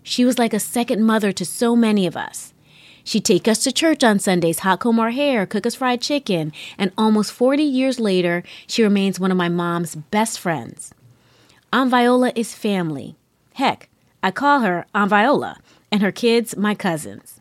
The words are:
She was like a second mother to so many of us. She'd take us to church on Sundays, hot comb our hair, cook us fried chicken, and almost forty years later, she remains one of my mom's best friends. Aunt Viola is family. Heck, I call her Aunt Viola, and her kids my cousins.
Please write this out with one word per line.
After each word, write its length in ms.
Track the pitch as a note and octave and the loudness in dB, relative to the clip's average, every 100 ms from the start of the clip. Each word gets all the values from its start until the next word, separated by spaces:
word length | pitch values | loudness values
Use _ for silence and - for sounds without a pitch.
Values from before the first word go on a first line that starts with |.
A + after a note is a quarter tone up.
She 240 | - - B3 | -6 0 2
was 140 | B3+ | 2
like 120 | A3+ | 0
a 80 | G#3+ | -2
second 460 | - A#3+ A#3+ G#3 A3 | -4 -4 -2 0 2
mother 260 | A3 G#3 | 2 0
to 140 | F#3 F#3+ | -2 -8
so 300 | - A#3 A#3+ | -2 0 2
many 320 | A3+ G#3 F3 | 2 2 0
of 100 | - | -4
us. 380 | - - - _ _ - - - | -10 -12 -18 _ _ -20 -20 -20
She'd 220 | - A3 - | -4 -2 2
take 220 | F3 A3+ | 2 2
us 160 | A3 | 0
to 80 | C#4 | 0
church 320 | - D#4+ D#4 | 0 0 4
on 160 | B3 G3+ | 2 2
Sundays, 400 | - F3+ E3 E3+ | 2 0 0 0
hot 200 | F#3+ F3+ | -2 0
comb 200 | A#3+ A3+ | 0 0
our 100 | A3+ | 0
hair, 340 | B3 C#4+ A#3+ F#3 | 0 0 0 -2
cook 200 | G#3+ A#3+ | -4 -4
us 100 | - | -4
fried 260 | B3+ B3 | -2 -2
chicken, 500 | - C#4+ - F3 D#3 - - - | -2 -4 -2 -2 -2 -8 -18 -4
and 120 | G3 - | -4 0
almost 340 | A3 G#3+ G#3 | 2 2 0
forty 320 | - B3 C#4+ | 0 0 2
years 360 | D4+ B3+ C4 B3 | 0 0 0 0
later, 440 | G#3+ F#3 F3 F3 F3 - - | 0 2 0 -2 -6 -20 -6
she 180 | - | 0
remains 360 | G#3+ G3+ G3 F3+ | 2 4 0 0
one 120 | F#3 | 0
of 60 | F#3 | 0
my 120 | F3 | 0
mom's 460 | F3 E3+ E3+ F3 D#3 | -2 -2 -4 -6 -10
best 440 | - G#3 A3 - | -4 -2 -2 -4
friends. 540 | F#3 D3+ A2+ - - _ - _ _ _ _ _ _ | -4 -4 -8 -16 -20 _ -20 _ _ _ _ _ _
Aunt 160 | A#3+ C4 | 0 2
Viola 420 | B3 A#3+ B3 B3 A3+ | 4 4 4 2 -2
is 180 | A3+ | -6
family. 600 | - G#3+ G3 E3 C#3+ - - _ _ _ | -6 -2 -2 -2 -6 -12 -18 _ _ _
Heck, 360 | - C4 A2+ - _ _ _ | -4 -2 -2 -12 _ _ _
I 80 | F#3+ | -4
call 320 | F#3 C#4+ C#4+ | 0 2 2
her 240 | A3 F3 - | 2 -2 -4
Aunt 160 | G3+ G3+ | -2 2
Viola, 500 | G#3 A#3 A#3 G#2+ - _ _ _ | 4 4 2 -2 -12 _ _ _
and 120 | G#3 | 0
her 80 | G3 | 0
kids 440 | F#3 A#3 A#3 A3+ - | 0 2 2 0 -4
my 200 | G#3 G3+ | -4 -2
cousins. 640 | G3 D#3+ G2+ G2 - - | -4 -4 -8 -16 -20 -20